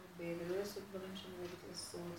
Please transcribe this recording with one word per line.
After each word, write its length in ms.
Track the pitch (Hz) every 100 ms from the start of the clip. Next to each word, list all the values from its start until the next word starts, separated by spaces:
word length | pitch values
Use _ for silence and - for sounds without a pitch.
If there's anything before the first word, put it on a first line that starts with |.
| - 175
הרבה, 120 | 170 170 170
ולא 120 | 190
לעשות 240 | 202 196 190
דברים 200 | 190 190
שאני 200 | 190 185 180
אוהבת 140 | 175 175 196
לעשות, 280 | 175 - 175 175